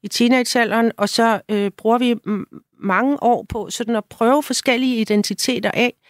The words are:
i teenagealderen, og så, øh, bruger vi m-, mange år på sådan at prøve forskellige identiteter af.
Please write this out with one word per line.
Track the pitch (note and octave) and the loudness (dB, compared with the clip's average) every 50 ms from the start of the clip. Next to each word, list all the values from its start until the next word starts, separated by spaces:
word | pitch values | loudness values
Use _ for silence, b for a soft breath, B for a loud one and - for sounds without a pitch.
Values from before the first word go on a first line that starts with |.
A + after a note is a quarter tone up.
i | - G3 | -12 -6
teenagealderen, | - - A#3 A#3+ C4 B3+ A#3+ - - B3 A#3 - G#3+ A#3 A#3 A3 - | -2 2 2 4 4 2 2 0 0 0 0 2 2 2 0 0 0
og | - G3+ G3 | -2 -2 0
så, | - A#3 A3+ A3+ G#3+ - - - | 2 2 2 2 2 0 -2 -2
øh, | G#3+ G3+ G3+ G3 - - | -2 -2 -2 -2 -4 -2
bruger | - A3 A#3 A#3+ | 0 2 2 2
vi | B3+ A#3+ A#3 - - - | 2 0 0 -2 -4 -6
m-, | G#3+ F#3+ - - - - - _ _ _ | -6 -6 -8 -10 -16 -20 -20 _ _ _
mange | - G3 F#3 G3+ B3 C#4 C#4+ - | -4 -2 0 0 2 0 0 2
år | - A#3+ A#3+ - G#3+ - | 2 2 2 0 -2 -6
på | - A3 G3+ - | -8 -8 -8 -8
sådan | - - A3+ A3+ A#3 | -8 -6 -4 -4 -4
at | G#3 - - | -4 -4 -6
prøve | - - A3+ A#3+ C#4 D4+ | -4 0 2 2 2 2
forskellige | C#4+ - B3+ - - C4+ A#3+ B3 C4 B3+ B3 A3+ | 0 -2 -6 -2 0 0 0 0 0 0 0 0
identiteter | G#3+ - G#3 G#3 G3+ - G3 - - C4 B3 G3+ G#3 G3+ - | 0 2 2 0 0 0 -4 -4 -2 -2 -2 -2 -2 -2 0
af. | - A#3+ B3 b b b | 0 0 0 b b b